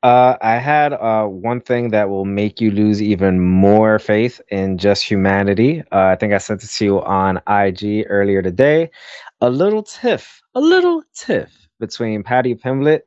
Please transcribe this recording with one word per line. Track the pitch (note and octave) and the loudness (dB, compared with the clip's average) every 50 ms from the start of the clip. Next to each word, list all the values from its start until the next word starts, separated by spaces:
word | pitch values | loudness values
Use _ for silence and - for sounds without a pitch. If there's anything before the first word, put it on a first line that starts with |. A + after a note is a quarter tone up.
| - | 4
Uh, | B2+ A#2+ B2 B2 B2+ B2+ - | 4 4 6 6 4 2 0
I | - A2+ A2+ | 0 -2 -2
had, | A#2+ A#2+ C#3+ D3+ D3+ D3 D3 C#3+ | -2 0 0 0 0 0 0 -2
uh, | - - A2+ A2 A2 A2 | -4 -2 -2 0 0 -2
one | G#2 F#2+ F#2 F2+ A#2 A#2+ B2 | -4 -6 -6 -6 -4 -4 -6
thing | A#2+ - B2+ A#2+ A#2+ A#2+ | -4 -2 -2 -2 -2 0
that | G#2+ G#2+ G#2 G2 | 0 0 0 0
will | G2 G2 G2 | -2 -4 -4
make | G2 G2 G2+ G#2 G#2+ - - | -4 -2 -2 -2 -4 -4 -2
you | A2+ G#2+ | -2 0
lose | G2+ G2+ G#2+ G#2+ G#2+ G2+ G#2+ | 2 2 2 2 2 0 0
even | G#2 G#2 F2+ F#2+ G2 F#2 F#2 | -2 0 2 2 2 2 2
more | F2+ F2+ F#2 F#2+ G2 G2+ G#2 G#2+ A2 A2 G#2+ G#2+ | 2 2 4 4 6 6 6 6 6 4 2 0
faith | - - G#2+ G#2+ A2+ B2 - - - _ | 0 0 0 0 0 -2 -4 -8 -14 _
in | G#2 G2 F#2+ F#2+ F#2+ F2 | -6 -6 -4 -4 -4 0
just | F#2 G2+ G2+ - - | 2 0 2 2 0
humanity. | - G#2+ G2 F#2+ F#2+ G2 G2 G2+ G2 G2+ F#2+ A#2 C3 D#3+ E3 D3 _ | -2 -2 0 2 2 2 2 2 0 0 2 2 0 0 -2 -6 _
Uh, | - G2 F#2+ F#2+ F#2 | 0 2 2 2 2
I | |
think | F#2 - G#2+ G2+ | 0 0 0 0
I | G2 | -2
sent | - - G#2+ G2+ A2 | -2 -4 -8 -8 -8
it | G#2+ | -12
to | - - A2 | -6 -4 -2
you | G2+ G2 F#2+ - | 0 0 0 -2
on | - G2 F#2+ F#2+ F#2+ F#2 F#2 - | -2 -2 0 0 0 -2 -4 -2
I | - G#2 G2+ G2+ G2 F2+ | -2 0 0 0 0 -2
G | F2+ G2+ G#2 G#2 G#2+ G#2+ | -4 -6 -4 -4 -4 -4
earlier | - G2+ G2+ G2+ G2+ G2 G2 F2+ | -2 -2 0 0 0 0 0 -2
today. | F#2 F2 F2+ C3 C#3+ D3+ D#3+ E3 D#3+ _ - - - - - - - _ _ | -4 0 2 2 2 4 2 0 -4 _ -20 -20 -20 -20 -20 -20 -20 _ _
A | - B2 | -2 0
little | B2 C3+ F3 G3+ G#3+ G#3+ G#3 | 0 0 0 0 0 -2 -6
tiff, | - - - - B3 G#3 C3 - - - _ _ _ _ | -8 -18 -6 -4 -4 -4 -4 -6 -14 -20 _ _ _ _
a | B3 | -2
little | C#4+ D#4+ F4 F#4 F4 F4+ E4+ D#4+ D4 _ _ | 0 2 2 2 2 0 -2 -2 -6 _ _
tiff | - - - G#3+ A#2+ - - _ _ _ _ _ _ | -20 -6 -4 -4 -4 -4 -8 _ _ _ _ _ _
between | A2+ A2 - - A#2+ A2+ A2 G#2+ G2 | -12 -12 -8 -8 -6 -6 -4 -6 -4
Paddy | - B2 B2+ B2 B2+ A#2+ | -2 0 0 0 0 -4
Pimblett | A2+ _ B2+ C3 C3+ C#3 D3+ D#3 D#3 - | -4 _ -4 -4 0 2 2 2 0 -2